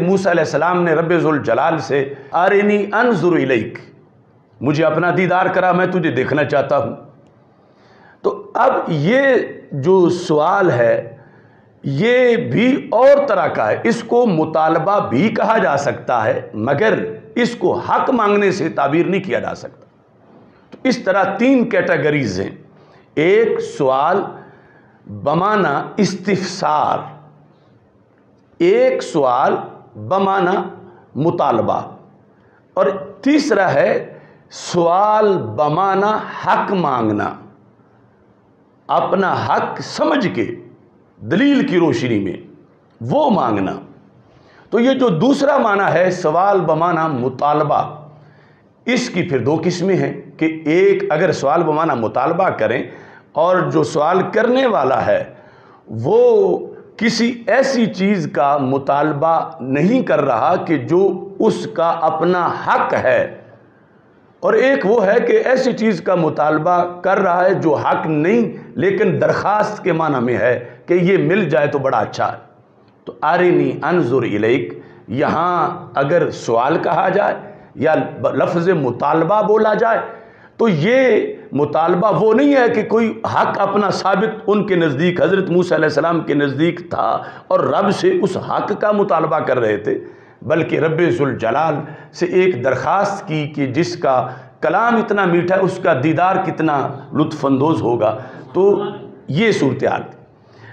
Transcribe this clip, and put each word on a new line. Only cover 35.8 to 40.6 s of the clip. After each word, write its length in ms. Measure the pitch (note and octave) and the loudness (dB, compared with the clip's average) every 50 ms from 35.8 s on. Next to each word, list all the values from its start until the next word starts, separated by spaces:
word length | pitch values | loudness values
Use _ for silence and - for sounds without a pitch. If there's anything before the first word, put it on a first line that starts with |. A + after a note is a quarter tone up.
| G3 G3 F#3+ F#3+ G3+ G#3+ G#3+ G3+ - - - | 0 0 0 0 0 0 -2 -2 -6 -8 -12
हक 340 | - - F3+ G#3+ - G3 F#3+ G3+ | -6 -2 0 0 0 0 -2 -2
मांगना, 640 | F#3 D#3+ C#3+ C3 A#2+ A2+ G#2+ G#2+ G2+ G2 - - - - - - _ _ _ _ _ _ _ _ _ _ _ _ _ _ _ _ _ _ _ _ _ _ _ _ _ _ - | -2 0 0 -2 -2 -2 -2 -2 -2 -4 -6 -8 -10 -16 -20 -20 _ _ _ _ _ _ _ _ _ _ _ _ _ _ _ _ _ _ _ _ _ _ _ _ _ _ -2
अपना 440 | C#3+ E3+ E3 - F3+ G3 F#3 F3 C#3+ - A2 | 0 0 0 0 -2 -2 0 0 -2 -2 -2
हक 380 | B2 E3+ A3+ - - - - C#3 | -2 -2 -2 -2 -4 -8 -10 -12
समझ 420 | - - - D4+ D#4+ D4+ C4+ G#3+ | -10 -6 -2 -2 0 0 0 0
के 240 | - - A#2 G2+ - - - | -2 -2 -4 -4 -4 -6 -12